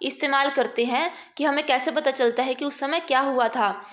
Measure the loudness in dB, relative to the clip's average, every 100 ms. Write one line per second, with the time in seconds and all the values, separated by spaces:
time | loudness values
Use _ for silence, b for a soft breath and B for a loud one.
0 | -8 -4 0 2 2 2 0 0 0 0
1 | -2 -6 B B 0 0 2 2 0 0
2 | 0 2 2 2 -2 -2 -6 -4 -4 -2
3 | 0 2 2 2 0 2 0 -2 B